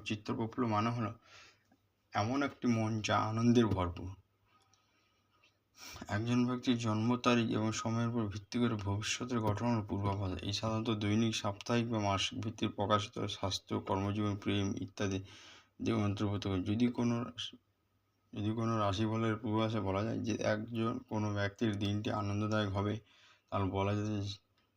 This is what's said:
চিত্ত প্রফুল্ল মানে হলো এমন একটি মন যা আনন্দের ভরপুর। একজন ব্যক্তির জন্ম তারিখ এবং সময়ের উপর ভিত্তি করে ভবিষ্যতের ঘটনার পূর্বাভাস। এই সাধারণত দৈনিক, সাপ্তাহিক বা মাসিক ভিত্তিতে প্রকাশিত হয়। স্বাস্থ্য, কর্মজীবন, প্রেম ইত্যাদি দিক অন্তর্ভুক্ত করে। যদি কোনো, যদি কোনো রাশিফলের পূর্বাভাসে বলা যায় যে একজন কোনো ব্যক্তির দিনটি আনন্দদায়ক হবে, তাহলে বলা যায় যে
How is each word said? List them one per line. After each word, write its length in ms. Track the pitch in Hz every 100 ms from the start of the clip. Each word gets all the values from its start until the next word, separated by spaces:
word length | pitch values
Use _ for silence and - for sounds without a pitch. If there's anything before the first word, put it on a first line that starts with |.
| -
চিত্ত 180 | 110 -
প্রফুল্ল 320 | 120 113 - 117
মানে 240 | 104 113
হলো 220 | 120 104 - - - - _ _ _ _ _ _
এমন 260 | 104 107 135
একটি 240 | 139 - 123
মন 260 | 113 110 110
যা 160 | 104 104
আনন্দের 480 | 107 110 120 120 110
ভরপুর। 420 | 95 87 - 92 95 _ _ _ _ _ _ _ _ _ _ _ _ _ _ _ - - - -
একজন 380 | 104 117 123 123
ব্যক্তির 320 | 123 127 117
জন্ম 380 | 113 107 117 120
তারিখ 300 | 127 120 113
এবং 220 | 107 110
সময়ের 360 | 110 113 113 117
উপর 140 | 120 107
ভিত্তি 300 | 101 - -
করে 180 | 120 107
ভবিষ্যতের 640 | 98 101 104 - 123 120
ঘটনার 420 | 107 104 120 113
পূর্বাভাস। 500 | 104 104 101 98 95 90
এই 100 | 101
সাধারণত 380 | 101 110 110 113
দৈনিক, 420 | 107 104 107 113 110
সাপ্তাহিক 500 | 101 101 - 120 117
বা 80 | 113
মাসিক 380 | 101 98 - -
ভিত্তিতে 340 | 107 - 110 -
প্রকাশিত 360 | 101 104 101 -
হয়। 100 | 104
স্বাস্থ্য, 520 | - 98 - - 107
কর্মজীবন, 540 | - 98 101 104 104 98
প্রেম 300 | 104 101 98 -
ইত্যাদি 340 | 98 - 101 95 98 - - - _ -
দিক 120 | 110
অন্তর্ভুক্ত 500 | 113 104 101 104 101 101
করে। 160 | 92
যদি 240 | 95 107 123
কোনো, 280 | 123 120 117 - - - - _ _ _ _ _ _ _
যদি 180 | 110 104
কোনো 180 | 113 113 113
রাশিফলের 560 | 101 98 110 113 113 110
পূর্বাভাসে 440 | 120 110 110 110
বলা 220 | 95 95
যায় 140 | 110 107
যে 160 | 107 104 107
একজন 420 | 107 113 117 113 127 -
কোনো 260 | 110 107
ব্যক্তির 380 | 101 101 - 113 104
দিনটি 300 | 101 104 107
আনন্দদায়ক 600 | 107 101 101 107 107 101
হবে, 220 | 98 104 107 - - - - -
তাহলে 180 | 101 95
বলা 220 | 98 98
যায় 120 | 104 104
যে 140 | 104 101 101 _ _ _